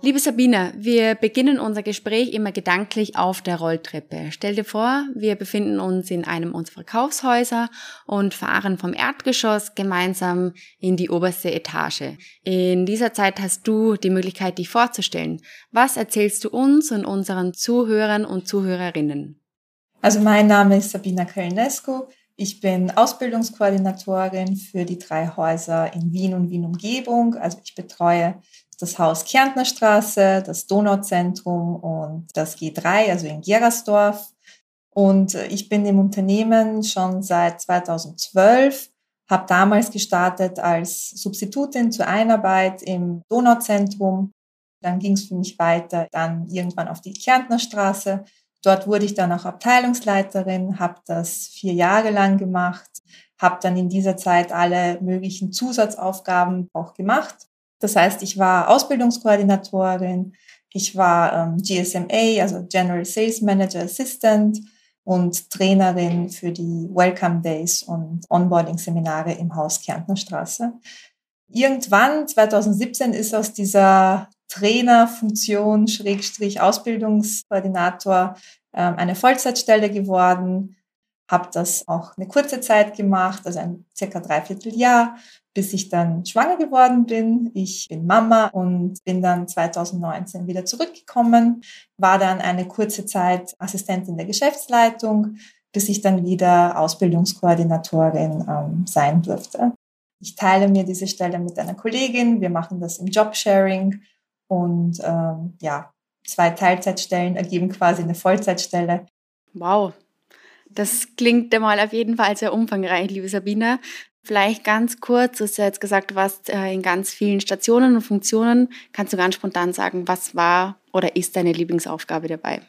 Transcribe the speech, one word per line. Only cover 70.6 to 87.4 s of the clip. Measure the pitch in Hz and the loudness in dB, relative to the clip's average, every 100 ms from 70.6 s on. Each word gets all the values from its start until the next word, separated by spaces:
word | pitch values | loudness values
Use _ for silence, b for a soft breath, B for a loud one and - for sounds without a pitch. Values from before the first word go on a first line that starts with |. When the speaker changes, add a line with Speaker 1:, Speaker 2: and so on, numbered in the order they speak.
| 233 - B B B _ _ _ _ | -6 -8 B B B _ _ _ _
Speaker 2:
Irgendwann, | 226 269 269 - 202 254 302 302 | 0 0 0 2 4 4 2 -2
zweitausendsiebzehn, | - 214 214 208 202 247 - 247 | 2 4 4 2 0 -2 -2 -2
ist | - 214 | -2 -2
aus | 220 214 | -2 -4
dieser | - 196 196 190 190 190 190 190 _ _ | -4 2 6 8 8 6 2 -4 _ _
Trainerfunktion | 185 202 233 240 233 233 - 220 214 - 202 208 214 214 | -2 0 2 6 6 6 2 -4 -2 -2 0 2 4 2
Schrägstrich | - 202 202 - - 202 202 | 0 -2 -4 -4 -4 -4 2
Ausbildungskoordinator, | 185 220 240 220 214 214 214 - - 196 190 185 175 180 196 185 190 190 B B _ | 2 2 -2 -4 0 0 0 -6 -4 -2 -2 0 -2 -2 0 2 2 -4 B B _
ähm, | - 175 170 | -2 -2 0
eine | 175 | -2
Vollzeitstelle | 190 254 269 262 240 - 214 208 | 2 2 2 0 -2 4 4 4
geworden. | 202 196 185 180 180 180 185 196 _ _ _ _ _ _ | -2 0 4 4 4 0 -4 -6 _ _ _ _ _ _
Hab | 175 180 | -2 -2
das | 170 170 - - | -4 -4 -4 -4
auch | 170 - - | -6 -6 -14
eine | 190 | -2
kurze | 285 285 247 | 0 0 -4
Zeit | - 214 208 208 | 2 4 4 2
gemacht, | 196 190 185 190 | 0 2 0 -2
also | - 170 | -8 -6
ein | 165 175 _ | -8 -10 _
circa | - 190 180 | -10 -8 -8
Dreivierteljahr, | 175 156 160 196 233 226 247 240 233 B B B _ | -2 -2 -2 -10 -8 0 4 4 4 B B B _
bis | - 190 | -6 -4
ich | 190 - | -4 -2
dann | 175 170 165 | -2 0 -2
schwanger | 175 220 294 349 | -2 0 0 0
geworden | 302 262 254 247 | 0 4 6 6
bin. | 233 226 226 233 | 2 0 0 0